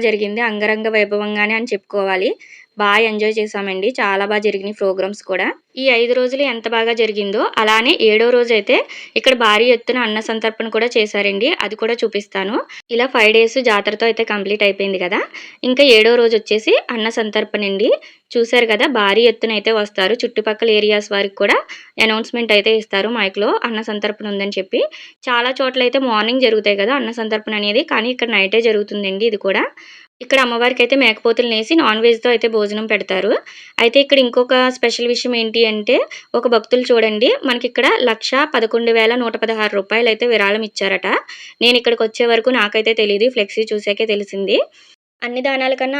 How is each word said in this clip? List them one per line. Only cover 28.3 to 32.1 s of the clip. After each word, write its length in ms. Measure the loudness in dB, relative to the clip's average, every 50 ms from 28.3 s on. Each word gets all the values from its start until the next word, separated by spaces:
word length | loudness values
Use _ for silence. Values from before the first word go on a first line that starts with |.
| 0 0
నైటే 240 | 0 0 0 0 2 2
జరుగుతుందండి 580 | 2 0 -2 -4 -6 -6 -6 -6 -4 -2 -2 -2
ఇది 80 | -2 -2 -2 -2
కూడా. 160 | -2 -2 -2 -4 -6 -14 -20 -20 -20 -20 -20 _ _ -20 -6
ఇక్కడ 160 | -2 0 2 2
అమ్మవారికి 380 | 2 0 0 0 0 2 0 0
అయితే 120 | 2 2 2
మేకపోతులు 480 | 2 2 2 2 0 0 2 2 0 0
నేసి 220 | -2 -2 -2 0 2 2
నాన్ 200 | 2 2 2 2 4
వెజ్తో 260 | 2